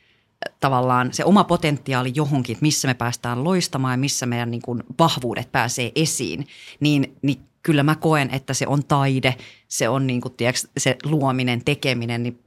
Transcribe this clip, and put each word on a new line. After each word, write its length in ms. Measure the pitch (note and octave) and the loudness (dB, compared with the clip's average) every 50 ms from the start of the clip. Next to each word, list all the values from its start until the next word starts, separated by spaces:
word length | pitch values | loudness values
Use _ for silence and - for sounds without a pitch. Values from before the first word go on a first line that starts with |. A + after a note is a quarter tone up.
| _ _ _ _ _ _ _ - - - _ - | _ _ _ _ _ _ _ -10 -10 -10 _ -4
tavallaan 520 | - C#3 C3 B2 B2+ B2+ B2+ B2 B2+ B2+ | -2 0 2 2 2 2 2 2 0 0
se 120 | - - D3 | -2 0 2
oma 200 | D#3 G3 G#3 - | 4 6 6 4
potentiaali 680 | - E3+ E3+ - D3+ C#3+ C3+ - C3+ C3+ B2 B2+ C3 B2 | 4 0 0 2 0 -2 -2 -2 -2 -2 -2 -2 -2 0
johonkin, 400 | D#3 D3+ C#3 C#3+ C3+ A#2+ - A2 | 0 0 0 0 0 -2 -2 -2
että 80 | - | 0
missä 260 | D3+ D3+ C#3+ - - C3+ | 0 2 2 2 0 -2
me 60 | A#2+ | -2
päästään 500 | - A#2 A#2+ B2 - - A#2+ A#2+ B2 C#3 | 0 -2 -4 -4 -4 -6 -4 -4 -2 0
loistamaan 480 | F3 F#3+ F3+ E3+ - - C3+ C3 C3 | 0 0 0 0 -2 -2 -2 -2 0
ja 60 | B2 B2+ | 0 0
missä 280 | C3+ C#3 - - C3 | 0 -2 -2 -2 -2
meidän 240 | A#2+ A#2+ A#2+ A#2+ A#2 | -2 -2 -2 -4 -4
niin 120 | A#2+ A#2 | -6 -6
kuin 200 | - - B2 A2+ - - - - | -6 -6 -6 -6 -8 -6 0 2
vahvuudet 540 | E3 D#3+ - C#3 B2 A#2+ G2+ - A#2+ - | 2 2 2 -2 -4 -4 -4 -4 -6 -2
pääsee 400 | - C3+ A2+ B2 - - B2 A2 - | -2 0 0 0 -2 -4 -4 -2 0
esiin, 520 | D#3 D#3+ D3+ - - B2 E2 D2+ - D3+ - - - - - - - | 0 0 0 0 -4 -4 -6 -6 -8 -10 -12 -14 -20 -20 -14 -6 0
niin, 340 | C#3+ D3+ D3 C#3+ C3+ - - - | 2 2 4 2 2 0 -4 -4
niin 160 | - C#3+ C3 - - _ _ _ | -2 -2 -2 -2 -8 _ _ _
kyllä 200 | - E3 D3+ C#3+ | 0 2 2 4
mä 120 | C#3+ D#3 D#3 | 4 2 2
koen, 360 | D#3 - D#3+ D#3 D3 C3+ B2 | 2 2 2 2 2 0 -2
että 240 | B2+ C3+ - - C3 | -4 -6 -4 -4 -4
se 120 | - C#3 | -2 0
on 180 | - C3+ C#3+ C#3 | 0 0 0 2
taide, 500 | - D3+ C#3 C3+ C3+ C3+ C3 B2+ C3 B2+ - - - - _ _ - | 2 2 2 4 2 2 2 2 2 0 0 -8 -20 -20 _ _ -8
se 200 | - - C3+ A2+ | -4 0 0 2
on 180 | B2+ C3+ C3+ | 2 2 0
niin 140 | C3 B2 B2 | 0 0 -2
kuin, 140 | A#2+ B2+ - | -4 -6 -4
tiiäks, 340 | - A2+ B2 B2 - - - - C#3 | -2 0 0 0 -2 -4 -6 -6 -2
se 180 | - C3+ B2+ - - | 0 0 -2 -2 -2
luominen, 600 | D3 D#3 D3+ C#3+ C3 B2+ B2+ B2+ B2 A#2+ A#2 - | -2 0 2 2 0 0 0 0 0 0 0 0
tekeminen, 580 | D3 D3 - - C#3 B2 A#2+ A#2 A#2 A#2+ A#2 | -2 -2 0 0 -2 -2 -2 -2 -4 -4 -4
niin, 160 | A#2+ A#2+ A#2+ - - | -4 -6 -6 -8 -10